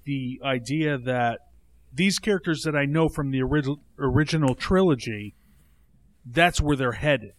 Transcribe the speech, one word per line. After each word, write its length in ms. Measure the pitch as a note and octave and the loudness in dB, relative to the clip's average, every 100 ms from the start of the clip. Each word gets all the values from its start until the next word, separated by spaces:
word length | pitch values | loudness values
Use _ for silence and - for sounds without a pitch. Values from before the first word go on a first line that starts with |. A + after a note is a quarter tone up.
| C#3+ | -6
the 340 | C#3 B2+ C3 | -4 -6 -6
idea 540 | C3+ C3 A#2 D#3 D3+ C3+ | -2 -2 -2 -2 0 -2
that 420 | B2 B2 A#2 A2+ - - _ _ _ | -2 0 0 -2 -10 -20 _ _ _
these 260 | C3 G3 - | 0 0 0
characters 440 | G#3+ F#3+ E3+ D#3 | -2 -2 -2 -2
that 120 | D#3 D3 | -2 -2
I 100 | C#3+ | 0
know 240 | D#3+ D#3 | 2 0
from 220 | D#3 C#3 | 0 -4
the 100 | C3 | -2
ori-, 360 | C3 D3 C3+ D3 - - | 0 0 0 -4 -10 -4
original 560 | C#3 C#3 D3+ D#3+ C3+ | 2 2 2 2 2
trilogy, 800 | A#2+ - F#3 F#3 C3 A#2 G#2 G#2 - _ - _ _ _ _ _ _ B2+ | 0 2 4 4 2 -4 -8 -10 -16 _ -20 _ _ _ _ _ _ -4
that's 360 | C3+ E3+ - | 2 4 4
where 140 | D3 C#3 | 0 0
they're 160 | B2 | 0
headed. 420 | A2+ D3 C3 G#2+ | 0 0 0 -2